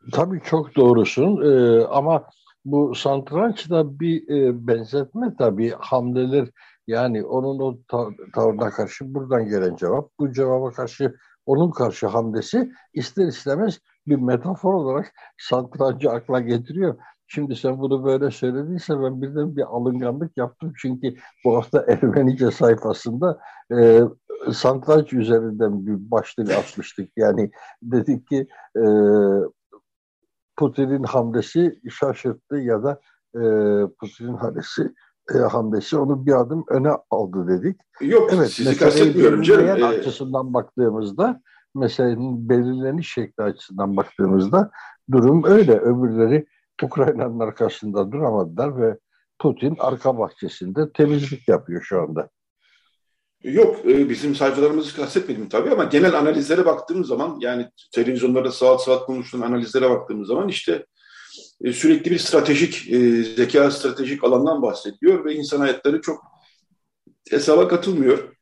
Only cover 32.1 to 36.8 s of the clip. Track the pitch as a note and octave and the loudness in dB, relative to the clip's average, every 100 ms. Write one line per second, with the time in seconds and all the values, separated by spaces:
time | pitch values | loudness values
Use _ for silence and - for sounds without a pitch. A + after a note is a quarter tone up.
32.1 | A#2+ B2+ - _ C#3+ B2 A2 C3 C#3+ _ | -2 -6 -8 _ -6 -2 -2 -2 -6 _
33.1 | _ _ A#2 A2+ G#2+ G#2 G#2 G2 _ G#2 | _ _ -2 0 2 2 2 0 _ -16
34.1 | - A#2 A#2+ A#2 E3 - - - _ _ | -12 -12 -8 -6 -8 -10 -6 -6 _ _
35.1 | _ - C3 A#2 A#2+ A2 G#2+ - D3+ C#3 | _ 0 2 2 0 -2 -4 -2 0 0
36.1 | C3+ C3+ C3 A#2+ D#3+ - C3 | 0 2 2 2 -2 -2 0